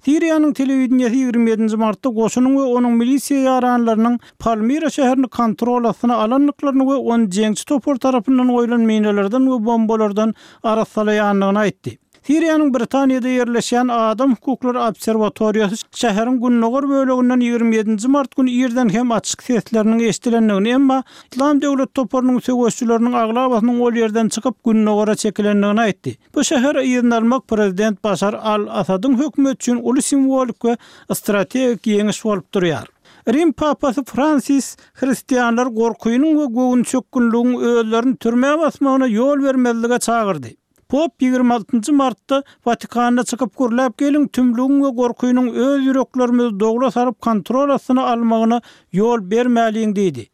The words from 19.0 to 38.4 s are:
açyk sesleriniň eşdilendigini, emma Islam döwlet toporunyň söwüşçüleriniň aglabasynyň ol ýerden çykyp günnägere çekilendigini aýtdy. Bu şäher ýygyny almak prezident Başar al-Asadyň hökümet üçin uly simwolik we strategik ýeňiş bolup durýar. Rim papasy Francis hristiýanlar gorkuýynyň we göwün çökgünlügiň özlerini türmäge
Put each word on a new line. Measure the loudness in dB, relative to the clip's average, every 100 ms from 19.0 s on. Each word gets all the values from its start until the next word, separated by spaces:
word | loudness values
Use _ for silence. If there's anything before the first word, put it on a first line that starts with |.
| 0
açyk | -2 -4 -10 -2
sesleriniň | -2 0 0 2 2 0
eşdilendigini, | -2 0 2 2 2 0
emma | 2 2 0 -4 -18 -14
Islam | -2 0 2
döwlet | 0 0 -2
toporunyň | -2 -2 0 0 0 0
söwüşçüleriniň | 0 0 0 0 2 2 0
aglabasynyň | 0 0 0 2 0 2
ol | 0 0
ýerden | 0 0 -2
çykyp | -2 -4 -2 0
günnägere | 2 2 2 0 0
çekilendigini | -2 -2 0 2 2 0 0
aýtdy. | -2 -10 -12 _ -4
Bu |
şäher | 0 0 0 0
ýygyny | 0 0 2 2
almak | 2 0 -2
prezident | 0 0 0 -2 -2
Başar | -4 -2 -2
al-Asadyň | -2 -4 -4 -4 -4 -2 -2 0 0
hökümet | 0 0 0 0
üçin | -2 -2
uly | 0 -2
simwolik | 0 0 2 0 -2 -2 -2
we | -4 -8 -20 -10
strategik | -6 -2 -2 -2 0 0 0 0
ýeňiş | 0 0 -2 -2
bolup | -4 -2
durýar. | -2 0 -2 -8 _ _ -8 -2
Rim | 2 2
papasy | 0 -2 0 -2 -2
Francis | -6 -2 0 0 2 -2 -2 -14 _ -6
hristiýanlar | -2 -2 -2 0 2 0 -2
gorkuýynyň | 0 -2 -2 -2 2 2 2
we | 0 0
göwün | 2 2
çökgünlügiň | 0 -4 -2 0 2 2 0 0
özlerini | 0 0 2 0 0 0
türmäge | 0 0